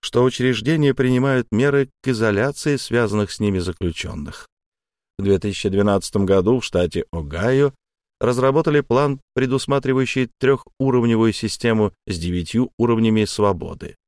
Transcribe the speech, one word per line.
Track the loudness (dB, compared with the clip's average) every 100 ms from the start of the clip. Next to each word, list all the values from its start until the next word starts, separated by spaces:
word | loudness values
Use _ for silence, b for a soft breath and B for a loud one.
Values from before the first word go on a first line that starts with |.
что | -2 2
учреждения | 2 2 -2 0 -2 2 2
принимают | 2 2 2 2 0 0
меры | 0 2 0 -2 _
к | -4
изоляции | 0 2 2 0 -2 -4 -4
связанных | -2 -2 0 -2 -4
с | -2
ними | -2 -2
заключенных. | -4 -4 -6 -6 -10 -10 -12 -14 -20 _ _ _ _ _ _ -6
В |
две | 2 2
тысячи | 0 -4 -2
двенадцатом | 2 2 0 -2 -2 2
году | 2 4 0
в | 0
штате | -2 -2 -4 -6
Огайо | -8 -8 -4 0 2 0 -2 _ _ _ _
разработали | -2 2 2 2 2 0
план, | 2 0 2 -2 _
предусматривающий | -4 0 -2 0 -2 0 -2 0 -2 -4 _
трехуровневую | 0 0 -2 _ 0 2 2 4 2
систему | 0 -6 -4 0 2 0 _ -10
с | -6
девятью | -4 -4 -2 -2 -2 _
уровнями | 0 2 2 2 0
свободы. | 0 0 0 -6 -12 -16 -18